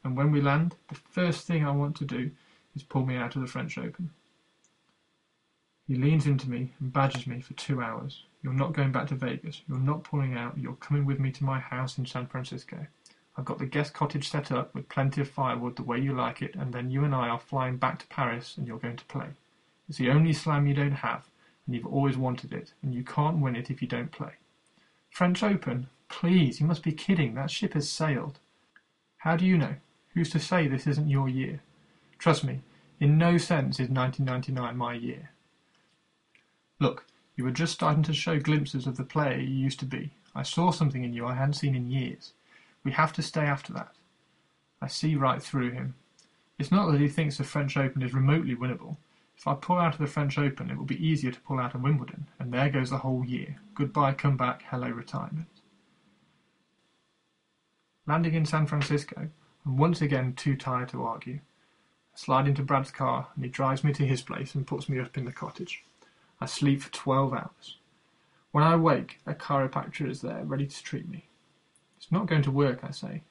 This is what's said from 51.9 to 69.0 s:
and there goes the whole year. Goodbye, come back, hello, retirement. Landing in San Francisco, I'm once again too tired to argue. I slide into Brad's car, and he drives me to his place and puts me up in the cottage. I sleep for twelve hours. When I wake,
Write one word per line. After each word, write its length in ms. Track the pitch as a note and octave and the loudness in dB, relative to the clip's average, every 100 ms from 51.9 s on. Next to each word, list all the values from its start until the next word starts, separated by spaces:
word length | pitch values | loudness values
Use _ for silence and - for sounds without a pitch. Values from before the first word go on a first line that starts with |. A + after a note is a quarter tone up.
| D3 B2 - D3 _ | 2 0 -12 -14 _
and 160 | B2+ | -4
there 160 | B2 C#3+ | 2 2
goes 220 | C3+ B2+ | 2 0
the 80 | C3+ | 0
whole 260 | C3 B2+ B2 | 0 0 0
year. 300 | B2+ - D3 - | -4 -6 -12 -14
Goodbye, 400 | - C#3+ - C#3 | -4 -2 2 2
come 240 | C3+ D3 C3 | 4 2 2
back, 260 | B2+ B2+ - | 0 -2 -6
hello, 200 | B2+ B2+ | -6 -4
retirement. 580 | A#2+ C#3 - - D#3 E3 _ _ _ _ _ _ _ _ _ _ _ _ _ _ _ _ _ _ _ _ _ _ _ _ _ - | -8 -8 -8 -6 -8 -10 _ _ _ _ _ _ _ _ _ _ _ _ _ _ _ _ _ _ _ _ _ _ _ _ _ -2
Landing 300 | D#3 E3 E3 | 2 2 2
in 100 | D3+ | 2
San 220 | D#3 D3+ | 2 2
Francisco, 600 | D3+ C#3 D3 C#3+ - D#3 - _ _ C#3+ | 0 0 0 -2 -10 -12 -12 _ _ -4
I'm 120 | C3 | 4
once 240 | D#3+ E3 | 4 4
again 320 | D3 C3+ B2+ | 2 2 0
too 220 | B2+ D3 C3 | 0 0 0
tired 340 | - B2 B2 | 0 -4 -4
to 140 | B2+ | -6
argue. 360 | A#2+ A2+ - C#3+ _ _ _ _ _ _ _ | -6 -6 -8 -12 _ _ _ _ _ _ _
I 40 | - | -14
slide 300 | - C3 C#3 | 2 4 4
into 140 | C#3 | 2
Brad's 300 | C3+ C#3 C3+ | 2 2 0
car, 380 | - C3 B2+ C3+ - | -2 0 0 -4 -6
and 80 | |
he 60 | B2+ | -8
drives 340 | - C3+ C3+ | 0 0 2
me 100 | D3+ | 2
to 120 | C#3+ C#3 | 2 2
his 160 | C3 | 2
place 320 | - - C#3 | -2 -8 -4
and 140 | C#3 C3 | -4 -4
puts 200 | - C#3 | -4 -2
me 120 | C3 | -4
up 180 | A#2+ - | -4 -6
in 80 | B2 | -8
the 60 | |
cottage. 520 | - - - F3+ - _ _ _ _ _ _ | -8 -10 -10 -10 -10 _ _ _ _ _ _
I 60 | B2+ | -8
sleep 360 | - C#3+ C#3 | 0 2 2
for 100 | - | 0
twelve 420 | - - C3 C3+ | -8 0 2 2
hours. 440 | B2 - _ - - _ _ _ _ _ _ _ | -2 -8 _ -20 -20 _ _ _ _ _ _ _
When 120 | D3 | 4
I 120 | D#3 E3 | 6 6
wake, 440 | E3 G3 | 6 4